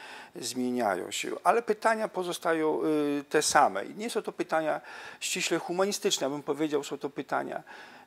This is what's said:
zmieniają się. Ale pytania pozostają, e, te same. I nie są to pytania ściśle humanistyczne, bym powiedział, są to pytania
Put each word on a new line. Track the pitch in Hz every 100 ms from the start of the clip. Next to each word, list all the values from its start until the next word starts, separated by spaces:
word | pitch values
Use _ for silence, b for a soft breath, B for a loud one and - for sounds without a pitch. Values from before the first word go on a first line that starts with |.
| B B B -
zmieniają | 117 123 123 123 110 90 98
się. | - - -
Ale | 175 220
pytania | 226 208 220 220 220
pozostają, | - 180 170 170 165 156 151
e, | 156 151 147 143
te | 143 156
same. | 147 156 127 98 123
I | 151
nie | 220
są | 226
to | 202
pytania | - 165 160 156 147 - B B B
ściśle | - 185 170 170
humanistyczne, | - 175 196 196 202 - 135
bym | 147
powiedział, | 139 139 156 143
są | 143 143
to | 143
pytania | 143 139 131 139 - - B B B